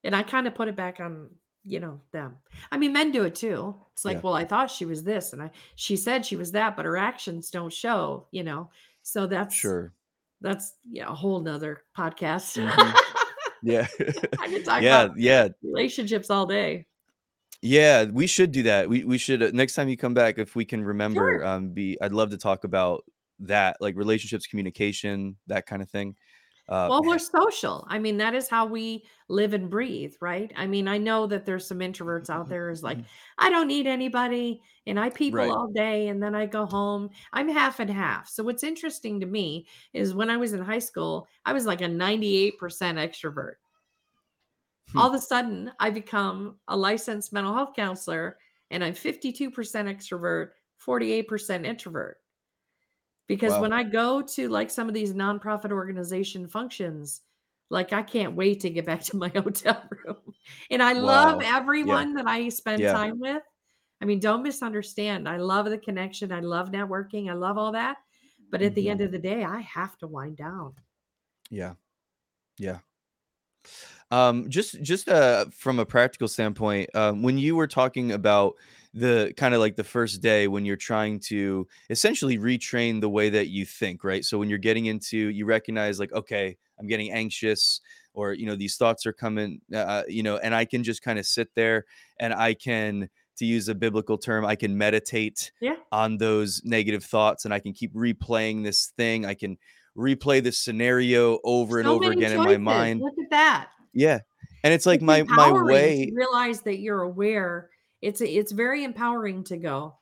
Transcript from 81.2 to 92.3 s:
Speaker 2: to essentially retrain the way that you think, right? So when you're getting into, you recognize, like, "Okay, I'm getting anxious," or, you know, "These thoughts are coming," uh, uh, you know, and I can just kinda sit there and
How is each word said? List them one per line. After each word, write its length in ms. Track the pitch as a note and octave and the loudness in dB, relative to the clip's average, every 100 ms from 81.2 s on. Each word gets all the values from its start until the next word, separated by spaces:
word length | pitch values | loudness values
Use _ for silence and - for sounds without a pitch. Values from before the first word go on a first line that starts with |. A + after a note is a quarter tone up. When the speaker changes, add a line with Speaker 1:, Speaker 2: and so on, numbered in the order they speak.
Speaker 2:
to 460 | - G#2 G2 F#2+ F#2 _ _ | -4 -2 0 -2 -6 _ _
essentially 480 | A#2 G#3+ C#4+ C3+ A#2 | 0 2 2 0 0
retrain 640 | A2+ B2 - B2 A#2 A2 | 0 -2 -2 0 0 0
the 80 | G#2 | 0
way 200 | G#2 G#2+ | 2 2
that 200 | G#2 F2 | 2 0
you 180 | F#2+ F#2+ | -4 -6
think, 380 | - G2+ F2 | -6 -6 -4
right? 200 | G2 F#2+ | -4 -2
So 140 | - G#2+ | -2 -2
when 100 | G#2 | -2
you're 100 | G#2 | 0
getting 280 | G#2+ A2 A2+ | 2 2 0
into, 320 | G#2+ - A2 | -4 -4 -2
you 260 | G#2+ G2+ | -2 -2
recognize, 540 | G#2+ A2 - A2 G#2 G2 | 0 0 0 -2 -2 -2
like, 140 | G2+ | -4
"Okay, 440 | A2 - G#2 F#2+ F2+ _ _ | -6 -4 -4 -4 -8 _ _
I'm 80 | G#2 | -6
getting 240 | A2 G#2+ | -4 -4
anxious," 720 | A2+ A2 - A2 G#2 - - _ - _ | -4 -6 -2 0 2 2 0 _ -20 _
or, 180 | G2+ G2+ | -6 -6
you 140 | G2+ A2 | -4 -4
know, 100 | G2+ | -4
"These 200 | G2 - | -4 2
thoughts 280 | A#2 A2+ | 2 4
are 80 | A2+ | -4
coming," 480 | - A#2 G#2+ G#2 D2+ _ | -4 -4 -2 -4 -8 _
uh, 40 | G#2+ | -4
uh, 260 | F#2+ G#2 - | -2 -2 -2
you 140 | G#2+ | -2
know, 160 | A2 G#2 | 0 0
and 160 | A2+ | 0
I 100 | A2+ | 2
can 180 | A#2 B2 | 2 -2
just 200 | A#2 A2 | -2 -4
kinda 200 | B2+ G#2+ | -4 -2
sit 280 | G2 - A2+ | 0 0 0
there 300 | - A2+ A2+ - - _ - | 2 2 2 -2 -20 _ -6
and 120 | A2+ | -4